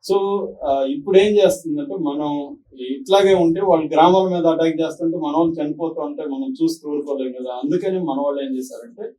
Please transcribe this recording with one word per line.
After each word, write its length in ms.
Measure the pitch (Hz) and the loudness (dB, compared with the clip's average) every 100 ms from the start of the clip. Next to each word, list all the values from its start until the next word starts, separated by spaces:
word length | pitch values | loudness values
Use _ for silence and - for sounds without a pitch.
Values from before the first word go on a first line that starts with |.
| - | 0
So, 60 | 196 196 202 156 - 151 | 0 0 -2 -4 -8 -2
ఆ, 180 | 139 | 0
ఇప్పుడు 340 | 135 147 170 190 | 0 -4 4 6
ఏం 200 | 208 208 | 6 6
చేస్తుందంటే 580 | 185 185 165 147 143 190 | 4 2 -4 -6 -4 -4
మనం 640 | 147 147 302 294 285 - _ - | -4 -2 -4 -4 -6 -12 _ -12
ఇట్లాగే 540 | 127 135 135 196 196 | -8 -8 2 4 6
ఉంటే 280 | 190 165 170 | 4 4 2
వాళ్ళు 260 | 196 165 156 | 2 2 2
గ్రామాల 480 | 156 170 185 185 180 | 4 6 6 4 2
మీద 100 | 165 | 2
అటాక్ 360 | 160 165 156 | 2 0 0
చేస్తుంటే 360 | 160 156 165 165 | -4 -2 -4 -4
మన 160 | 156 151 | -2 0
వాళ్ళు 240 | 170 160 | 0 0
చనిపోతూ 400 | 147 147 165 160 | -6 -4 -6 -6
ఉంటే 220 | 147 147 | -8 -8
మనం 300 | 151 135 135 131 | -8 -6 -6 -2
చూస్తూ 260 | 160 160 151 | -2 -2 -6
ఊరుకోలేం 420 | 147 143 135 127 | -6 -4 -6 -6
కదా. 220 | 127 127 | -8 -10
అందుకని 460 | 123 139 175 190 185 | -6 -2 -2 -2 -4
మన 160 | 165 135 | -4 -2
వాళ్ళు 240 | 143 139 | -2 -4
ఏం 140 | 135 127 | -6 -6
చేశారంటే 540 | 127 - - - 214 | -8 -14 -18 -14 -14